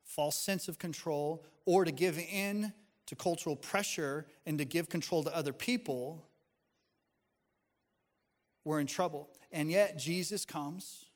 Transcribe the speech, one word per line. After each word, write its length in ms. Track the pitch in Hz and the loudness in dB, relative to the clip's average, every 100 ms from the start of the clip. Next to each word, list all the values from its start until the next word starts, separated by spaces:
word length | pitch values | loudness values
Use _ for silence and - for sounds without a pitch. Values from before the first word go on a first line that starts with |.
false 320 | - - 147 - | -8 -2 0 0
sense 320 | - 190 - | 0 0 -2
of 100 | 160 | -8
control, 640 | 175 - 170 147 147 160 - _ | -8 -6 -2 0 0 -4 -10 _
or 200 | - 180 | 6 6
to 80 | 170 | 6
give 260 | 143 180 156 | 4 2 2
in 540 | 170 196 202 208 208 - _ _ - | -2 -2 0 -2 -4 -6 _ _ -14
to 100 | 135 | -4
cultural 400 | 180 165 170 143 | -2 -2 -2 -4
pressure 680 | - - 196 - 147 143 156 - | -2 -2 0 -2 -2 -4 -8 -12
and 140 | - 151 | -4 -2
to 60 | 143 | 0
give 240 | 170 165 | 0 0
control 320 | 175 - 170 | -4 0 0
to 100 | 151 | 0
other 180 | 165 143 | -2 -2
people, 720 | 131 - 247 247 127 127 160 - _ _ _ _ _ _ _ _ _ _ _ _ _ _ _ _ _ _ _ _ _ _ _ | -2 0 0 0 -4 -4 -10 -18 _ _ _ _ _ _ _ _ _ _ _ _ _ _ _ _ _ _ _ _ _ _ _
we're 160 | 156 151 | -2 0
in 60 | 139 | 0
trouble. 440 | - 180 147 - - - | 0 0 0 -10 -20 -6
And 200 | 165 151 | 0 4
yet 280 | 185 202 156 | 6 6 4
Jesus 460 | 135 180 170 208 | 0 0 0 -2
comes 600 | - 160 147 180 - - - | -4 -6 -6 -8 -12 -16 -20